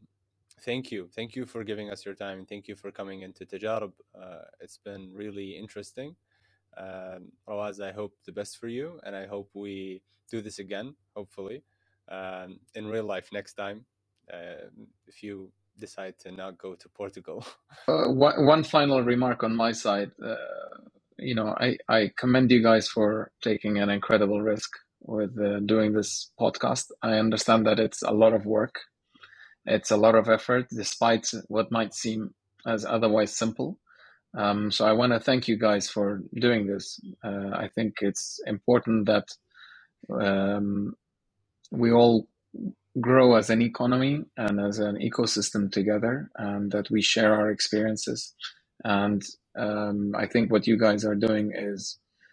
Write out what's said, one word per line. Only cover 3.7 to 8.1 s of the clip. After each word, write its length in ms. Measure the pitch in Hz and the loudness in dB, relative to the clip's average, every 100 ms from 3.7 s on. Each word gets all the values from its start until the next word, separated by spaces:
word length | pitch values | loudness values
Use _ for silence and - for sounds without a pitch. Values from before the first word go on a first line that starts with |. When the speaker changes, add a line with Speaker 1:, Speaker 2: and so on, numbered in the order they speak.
| 113 101 - _ - | -6 -8 -14 _ -20
Speaker 1:
Uh, 280 | 92 82 - _ | -20 -20 -20 _
it's 160 | - - | -20 -20
been 340 | 104 98 92 | -18 -18 -18
really 440 | 98 104 101 98 87 | -16 -14 -12 -14 -14
interesting. 580 | 107 104 98 - 143 175 _ _ _ _ _ - | -16 -18 -16 -16 -16 -18 _ _ _ _ _ -18
Um, 560 | 95 92 92 92 - _ - | -16 -14 -14 -16 -20 _ -10
Rawaz, 360 | 104 104 98 | -6 -6 -8
I 100 | 98 | -10
hope 220 | 101 104 | -10 -12